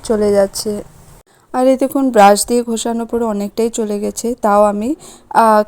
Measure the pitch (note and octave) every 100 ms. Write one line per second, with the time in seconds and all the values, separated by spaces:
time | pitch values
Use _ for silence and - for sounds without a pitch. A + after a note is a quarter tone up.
0 | - G#3+ G#3 G3+ G3 - G#3+ G#3 - -
1 | - - _ _ _ B3+ C4 C4 C4+ C#4
2 | C4 A3+ G3+ G3+ - A#3+ A#3 A3 A#3 A#3
3 | A3+ A#3 A#3 G#3 G3+ - A3+ A#3 G#3+ G#3
4 | G#3 G3+ A#3 B3+ G#3+ G3+ G#3 G#3 A3+ D#4+
5 | - - - - A3+ G#3+